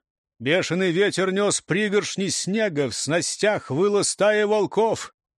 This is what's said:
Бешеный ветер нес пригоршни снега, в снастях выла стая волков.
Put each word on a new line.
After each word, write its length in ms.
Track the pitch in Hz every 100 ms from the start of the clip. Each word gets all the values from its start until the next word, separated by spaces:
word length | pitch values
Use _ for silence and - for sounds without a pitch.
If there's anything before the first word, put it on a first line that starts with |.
| _ _ _ -
Бешеный 500 | 120 180 - 175 185
ветер 420 | 165 202 - 190
нес 280 | 196 202 -
пригоршни 680 | - 180 214 202 165 - 190
снега, 640 | - 180 214 214 143 131
в 40 |
снастях 760 | - - 170 - - 208 196 -
выла 320 | 135 208 202
стая 440 | 165 - 202 214 208
волков. 680 | 214 180 202 226 175 - _ _